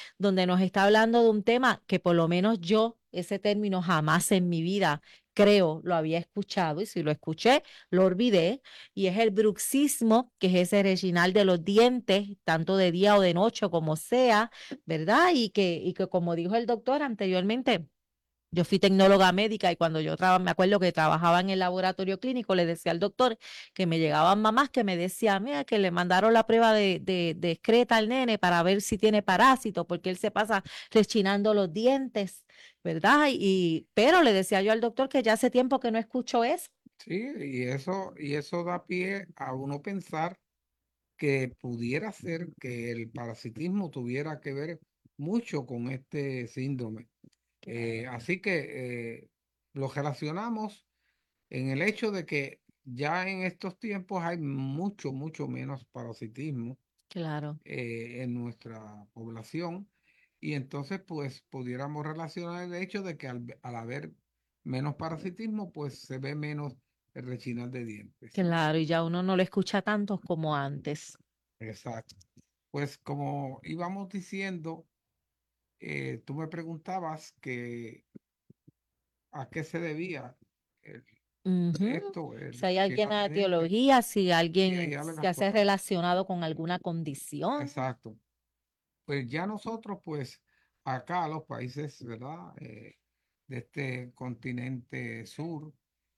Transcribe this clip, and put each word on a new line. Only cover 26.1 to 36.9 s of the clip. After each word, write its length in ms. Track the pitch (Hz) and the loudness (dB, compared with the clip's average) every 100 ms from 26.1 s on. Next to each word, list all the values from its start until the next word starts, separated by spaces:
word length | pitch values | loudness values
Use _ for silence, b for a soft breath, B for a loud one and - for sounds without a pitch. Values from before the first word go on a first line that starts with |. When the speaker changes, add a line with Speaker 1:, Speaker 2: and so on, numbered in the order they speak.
| 185 214 | 4 6
Speaker 1:
la 120 | 226 220 | 6 6
prueba 280 | 226 226 | 6 6
de, 260 | 214 202 170 | 6 4 0
de, 320 | 190 185 170 165 | -2 0 0 0
de 140 | 170 | -2
excreta 440 | 165 - 226 240 226 | -2 4 4 6 4
al 140 | 220 | 2
nene 280 | 262 247 214 | 0 0 2
para 240 | 180 175 | 4 4
ver 200 | 170 196 | 4 2
si 160 | - 202 | 0 2
tiene 260 | 214 208 | 4 4
parásito, 640 | 208 185 254 254 220 180 170 | 4 6 6 6 0 -4 -4
porque 220 | 175 185 | -4 -4
él 80 | 180 | -4
se 140 | 214 | -2
pasa 320 | 202 214 202 B B B | 0 0 0 B B B
rechinando 640 | 220 202 226 190 202 208 | 4 4 4 2 2 4
los 180 | 208 190 | 2 2
dientes". 720 | 160 233 269 262 220 190 - _ b b _ | 2 2 2 0 -4 -6 -8 _ b b _
¿verdad? 440 | 170 165 196 285 285 | -6 0 4 6 4
Y, 560 | - 196 190 170 160 - | 2 2 2 2 0 -2
pero 300 | - 240 359 | 2 6 6
le 100 | 285 | 6
decía 280 | 190 185 196 | 4 2 2
yo 100 | 196 | 2
al 100 | 226 | 2
doctor 280 | 233 220 269 | 0 -2 0
que 140 | 269 | 0
ya 100 | 220 | 2
hace 160 | 220 247 | 2 2
tiempo 280 | 247 254 262 | 2 2 0
que 120 | 240 | 0
no 80 | 226 | -2
escucho 440 | 220 254 240 240 | -2 -4 -2 0
eso. 240 | 240 349 - _ _ | 2 -2 -6 _ _